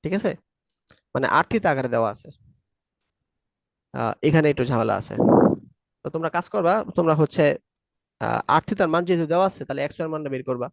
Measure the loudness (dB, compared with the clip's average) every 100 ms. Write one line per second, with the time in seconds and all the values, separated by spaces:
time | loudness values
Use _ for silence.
0 | -4 -2 -2 -6 _ _ _ _ _ _
1 | _ -2 2 2 2 0 0 0 0 0
2 | -2 -4 -16 -20 _ _ _ _ _ _
3 | _ _ _ _ _ _ _ _ _ -6
4 | -4 -2 2 4 2 0 0 0 0 -2
5 | -4 0 4 4 4 0 -8 _ _ _
6 | -8 -6 -4 -4 -4 -2 2 0 -2 -2
7 | 2 2 2 4 2 2 _ _ _ _
8 | _ _ -2 -2 2 0 2 -2 0 0
9 | 0 0 0 2 0 -2 -10 -6 -6 -6
10 | -8 -6 -6 -8 -4 -6 -6